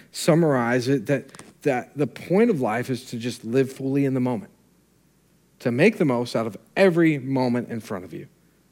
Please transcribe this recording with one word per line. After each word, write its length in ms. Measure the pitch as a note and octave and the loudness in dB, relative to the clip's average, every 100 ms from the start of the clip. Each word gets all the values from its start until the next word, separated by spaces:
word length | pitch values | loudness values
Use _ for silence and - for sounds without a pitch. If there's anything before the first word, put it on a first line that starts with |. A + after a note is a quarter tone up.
| - | -16
summarize 720 | - - D#3+ D#3+ C3 A#2 B2+ B2 | -4 2 4 4 2 2 0 0
it, 200 | C#3 C#3+ | -2 0
that, 180 | C3 - - - - | -4 -4 -18 -20 -6
that 340 | D3 B2 - C#3 | -2 -2 -4 -4
the 100 | C3+ | -4
point 440 | - - F#3+ A#3+ | -6 0 2 4
of 100 | D3+ | 2
life 280 | A2+ B2 B2 | 0 -2 -4
is 180 | A#2+ - | -6 -6
to 100 | A#2 | -8
just 280 | A#2+ A#2 | -6 -8
live 280 | A2+ C3 C3 | -2 0 0
fully 320 | - C3+ C#3 | -2 -4 0
in 100 | C3+ | 0
the 60 | C3 | 0
moment, 320 | B2 A2 - _ _ _ _ _ _ _ _ _ _ _ | -2 -4 -8 _ _ _ _ _ _ _ _ _ _ _
to 120 | B2 | -2
make 260 | A#2+ G#3 A3 | 4 4 4
the 60 | |
most 320 | D3+ A#2+ A#2 A#2 | 2 0 0 -2
out 100 | A2 | -4
of 100 | - _ - | -8 _ 2
every 420 | F#3+ E3+ D#3+ C#3+ | 4 4 2 2
moment 500 | C3 C3+ B2+ A#2+ - | -2 0 0 0 -4
in 120 | A2+ | -8
front 240 | - F#2+ | -8 -10
of 80 | F2+ | -10
you, 160 | F#2+ - _ _ _ _ | -16 -16 _ _ _ _